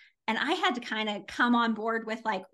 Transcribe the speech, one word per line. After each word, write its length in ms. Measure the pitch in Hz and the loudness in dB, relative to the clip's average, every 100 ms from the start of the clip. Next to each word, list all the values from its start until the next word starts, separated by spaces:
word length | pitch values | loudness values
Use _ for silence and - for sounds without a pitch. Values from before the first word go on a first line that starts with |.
| - _ - | -20 _ -4
and 100 | 220 | -2
I 160 | 269 | 0
had 220 | 359 370 | 0 0
to 60 | 240 | 0
kinda 420 | - 220 214 208 - | -4 -4 -2 -4 -4
come 260 | - 240 | 0 4
on 200 | 240 233 | 4 4
board 320 | 214 226 226 220 | 0 0 -2 -2
with, 160 | 226 | -6
like, 200 | 220 196 - | -2 -4 -6